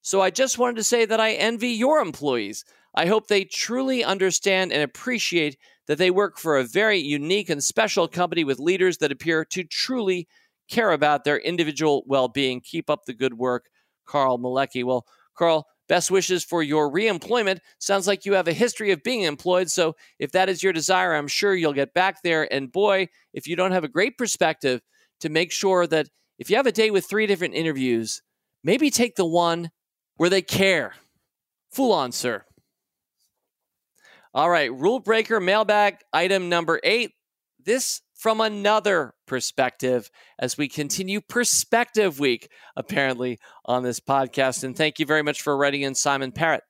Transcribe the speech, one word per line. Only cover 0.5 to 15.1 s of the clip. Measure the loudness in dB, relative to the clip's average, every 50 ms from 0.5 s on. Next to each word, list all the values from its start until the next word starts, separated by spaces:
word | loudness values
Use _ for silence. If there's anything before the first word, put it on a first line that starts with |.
| 0
wanted | 0 0 -2 -2
to | -2 -2
say | 0 2 2 2
that | 2 2 0
I | 2 0 0
envy | 0 -2 -2 -2 -2 -4 -4
your | -2 0 2 4 4 2
employees. | 2 0 -6 -4 -2 0 0 0 -2 -4 -8 -12 -16 _ _ _ _ _ -2
I | 0 2
hope | 2 2 0 2
they | 2 0 0 0
truly | -2 -6 -8 -6 -4 -4 -2 -2 0 0 0 0
understand | -2 0 0 0 0 0 0 0 0 2 2 0 0
and | 0 -2
appreciate | -2 -2 _ -8 -6 -4 -4 -4 -4 0 0 0 0 0 -4 _ _ _ _ _ _
that | -4 0
they | 2 2 2
work | 4 2 0 0 -4
for | -6 -2 2 2
a | 2 2
very | 0 0 2 2 2 2 0
unique | 0 -2 -4 -4 -2 0 -2 -2 0 -2
and | -4 -2 -2
special | -2 0 0 0 0 2 0 0
company | 0 0 -2 -2 0 0 -2 -2
with | -2 -2 -2
leaders | 0 0 2 2 2 0 2 0
that | -2 -2
appear | -2 -4 -2 -2 0 0 -2
to | _ -8 -8 -8
truly | -8 -6 -6 -4 -4 -4 -2 0 0 -2 -2 -4 _ _ _ _ _ _ _ _ _
care | -2 0 2 2
about | 2 2 4 2 2 2 2
their | 0 0 0
individual | 0 -2 -2 0 -2 -2 -2 0 0 2 2 0 0
well-being. | 0 0 2 0 0 0 -2 -2 -2 -2 -4
Keep | _ -10 -10 -8 -4 -4
up | -4 -4 _
the | -14 -6
good | -2 -2 -4 -2
work, | -2 -2 -2 -2 -4 _ _ _ _ _ _ _ _ _
Carl | -4 -2 0 2 2 0 -2
Malecki." | -4 -4 -2 -2 -4 -2 -4 -6 -2
Well, | -2 -2 -2 -4 _